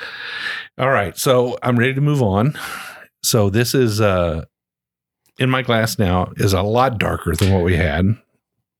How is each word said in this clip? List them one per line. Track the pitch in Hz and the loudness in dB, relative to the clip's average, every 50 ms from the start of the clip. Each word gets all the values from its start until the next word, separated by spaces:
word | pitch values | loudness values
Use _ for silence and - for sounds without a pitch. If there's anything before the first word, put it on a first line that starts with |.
| - - - - - - - - - - - - - - _ - | -16 -14 -14 -14 -12 -12 -10 -10 -8 -8 -8 -10 -12 -12 _ -4
All | 127 135 | 0 0
right, | 135 107 101 - - - | 0 0 0 -2 -4 -2
so | - 147 127 123 123 127 - - | 0 2 2 2 2 0 -2 -4
I'm | - 127 123 | -2 0 2
ready | 117 117 131 135 | 2 2 2 0
to | 135 | 0
move | 143 147 147 139 123 | 0 0 2 2 2
on. | 98 95 101 117 151 - - - - - - - - - - - - _ _ - | 2 2 2 2 0 -2 -4 -8 -12 -12 -12 -14 -16 -18 -20 -20 -20 _ _ -4
So | - - 117 101 98 | 0 2 2 2 2
this | 95 113 123 120 - | 2 0 0 2 2
is, | 139 123 113 101 107 | 2 2 2 2 2
uh, | 110 101 92 90 87 85 78 80 78 - _ _ _ _ _ _ _ _ _ _ _ _ _ _ _ _ _ - | 2 2 2 2 0 0 -2 -4 -8 -10 _ _ _ _ _ _ _ _ _ _ _ _ _ _ _ _ _ -2
in | 131 131 | 0 0
my | 131 131 123 | 0 0 0
glass | 123 117 113 110 113 - - | 0 0 2 0 0 0 0
now | 107 87 90 92 90 - - | 0 2 2 0 0 -2 -2
is | - 101 101 95 | -2 0 0 2
a | 90 98 | 0 0
lot | 104 110 120 127 135 120 95 | 0 2 2 2 2 0 -2
darker | 87 85 82 - - 85 82 | -4 -4 -4 -4 -2 -2 -2
than | 80 98 95 95 | 0 2 2 2
what | 92 85 | 2 2
we | 90 90 | 2 2
had. | 78 90 78 73 82 92 98 110 - _ _ _ _ _ _ _ _ _ _ _ _ | 2 0 0 0 0 2 0 0 -2 _ _ _ _ _ _ _ _ _ _ _ _